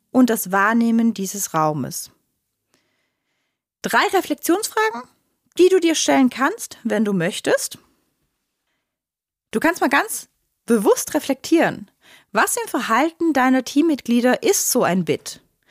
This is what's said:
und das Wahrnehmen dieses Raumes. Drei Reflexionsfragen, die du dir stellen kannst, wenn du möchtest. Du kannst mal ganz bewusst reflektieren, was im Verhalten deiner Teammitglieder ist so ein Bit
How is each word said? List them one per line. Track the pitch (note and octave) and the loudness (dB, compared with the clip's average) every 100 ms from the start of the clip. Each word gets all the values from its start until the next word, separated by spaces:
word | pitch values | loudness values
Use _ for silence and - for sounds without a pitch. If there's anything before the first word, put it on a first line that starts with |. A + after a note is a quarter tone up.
| _ | _
und | B3+ B3+ | 2 2
das | A3+ F#3 | 2 -2
Wahrnehmen | G3 G3+ A#3 A#3 A3+ A#3 | 0 2 2 2 2 0
dieses | G3 F#3+ G3+ - | -2 -6 -8 -4
Raumes. | D#3+ D#3 D3+ C#3 - - _ _ _ _ _ _ _ _ _ _ _ _ _ _ _ _ _ | 0 0 -2 -6 -10 -14 _ _ _ _ _ _ _ _ _ _ _ _ _ _ _ _ _
Drei | G#3 A#3 G4 | -2 0 2
Reflexionsfragen, | F#4+ - D4 - F4+ A4 - A4 A4+ B4 _ _ _ _ - | 0 -2 -4 -2 -2 -2 -2 -2 -4 -12 _ _ _ _ 2
die | F4+ | 4
du | F#4 | 4
dir | E4 | 2
stellen | D4+ - C#4 B3+ | 0 0 2 2
kannst, | A3+ C4 A4+ - - | 2 -4 -4 -12 -10
wenn | A3+ G#3 | -4 -2
du | G#3 | -2
möchtest. | G3 E3 - - C#5 - - _ _ _ _ _ _ _ _ _ _ _ _ _ _ _ _ _ | -2 -2 -4 -2 -2 -2 -12 _ _ _ _ _ _ _ _ _ _ _ _ _ _ _ _ _
Du | A3 | -2
kannst | D#4 E4+ | -2 0
mal | D#4 | 0
ganz | C#4 G#4+ - - _ _ _ - | 0 -2 -8 -12 _ _ _ -2
bewusst | A3+ G3 B4+ - | 2 2 2 0
reflektieren, | D4+ - C4 - E4 G3+ - G3+ _ _ - _ | -4 -2 -6 0 2 2 -2 -12 _ _ -20 _
was | G3+ E4+ - | -2 -2 -2
im | A4 | -6
Verhalten | D4+ G#3 A3+ E4 - E4+ | -6 -2 0 0 0 0
deiner | C#4 B3+ C4 | 2 2 2
Teammitglieder | B3+ C#4+ E4 C#4 - A#3+ B3 A#3+ | 0 0 0 0 0 2 2 2
ist | - G4+ - | 0 0 0
so | B3 | 0
ein | D#3+ F#3 | 2 0
Bit | D#3+ C3+ - - _ _ _ | 0 -4 -6 -20 _ _ _